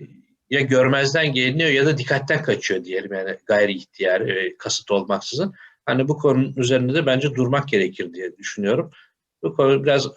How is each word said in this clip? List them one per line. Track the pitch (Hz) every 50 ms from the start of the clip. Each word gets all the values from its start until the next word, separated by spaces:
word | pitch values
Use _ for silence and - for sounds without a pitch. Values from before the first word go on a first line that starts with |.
| - - - - _ _ _ _ _ _
ya | 131 143
görmezden | 135 123 131 127 127 131 135 139 139 135 139 165 156 151 135
geliniyor | 127 127 131 131 160 165 156
ya | 139 135 135
da | 156 151 127
dikkatten | 127 - 143 131 135 - 160 147 -
kaçıyor | - 104 - - - 98 92 87
diyelim, | 90 92 95 98 98 98
yani | 95 95 95 90 - _
gayri | - 110 104 104 101 98
ihtiyar, | 90 - - _ - 95 92 92 95
e, | - 98 95 95 95 92 -
kasıt | - - 113 - - - -
olmaksızın. | 104 98 95 98 101 95 - - - 139 190 196 190 - - - _ _ _
Hani | - 127 131 135 143
bu | 147 147
konunun | - 151 131 131 135 131 135
üzerinde | 135 123 120 131 127 127 123 135
de | 165 156
bence | 135 131 131 143 147 131
durmak | 127 127 123 135 143 135 -
gerekir | - 101 95 92 95 - 92 85 85
diye | 90 92 90 -
düşünüyorum. | - - - - 104 101 98 113 - 165 160 - _ _ _ _ _ _ _ _ _ -
Bu | 165 160
konuyu | - 135 135 139 135 135
biraz | 147 139 139 127 - -